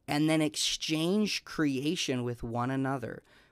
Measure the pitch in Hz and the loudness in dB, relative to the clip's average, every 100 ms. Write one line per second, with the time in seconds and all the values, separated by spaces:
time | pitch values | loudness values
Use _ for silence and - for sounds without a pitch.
0 | - 147 156 156 156 - - - - 156 | -2 2 4 4 2 0 -2 -2 -2 0
1 | 170 208 208 - - - 151 131 147 175 | 2 2 0 -2 -4 0 0 2 0 -2
2 | - 127 120 120 117 117 123 135 135 135 | 0 -2 -2 -4 -4 -2 0 0 0 -2
3 | 113 - - - _ | -6 -10 -16 -20 _